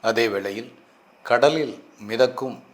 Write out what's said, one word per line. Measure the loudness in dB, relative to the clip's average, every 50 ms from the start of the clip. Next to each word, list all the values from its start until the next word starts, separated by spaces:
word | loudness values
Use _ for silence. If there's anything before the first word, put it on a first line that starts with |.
| 0 0
அதே | 2 2 2 0 0
வேளையில் | -2 -4 -4 -8 -8 -12 -14 -18 -20 _ _ _ _ _ _ _ _ _ 0
கடலில் | 2 4 4 4 4 2 -4 -4 -8 -14 -18 -20 -20 _ -10 -8
மிதக்கும் | 2 2 2 2 2 -4 -8 -8 -8 -10 -16 -20